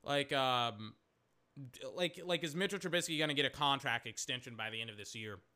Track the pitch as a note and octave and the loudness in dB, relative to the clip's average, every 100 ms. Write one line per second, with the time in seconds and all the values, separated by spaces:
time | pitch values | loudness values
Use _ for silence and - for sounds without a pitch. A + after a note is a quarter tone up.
0 | - C#3+ C#3+ C#3+ C3 B2 A#2+ G#2+ G#2+ - | 0 2 2 4 4 4 2 0 -10 -14
1 | _ _ _ _ _ - C3 - C3 - | _ _ _ _ _ -14 -14 -10 -8 -2
2 | F3+ F3+ F3+ E3+ E3 D#3 G3 G3 F3+ F3 | -2 -2 -2 0 0 0 0 0 0 2
3 | E3 D3+ D3+ D3 C3+ - C#3+ C#3 C#3 A#2 | 2 2 2 4 2 2 2 4 2 0
4 | A2+ - - B2+ B2 A2+ A2 A2+ A2+ G#2 | -2 -6 -4 -4 -6 -8 -6 -4 -6 -10
5 | G2 A2+ G#2+ F#2 - | -10 -8 -8 -8 -12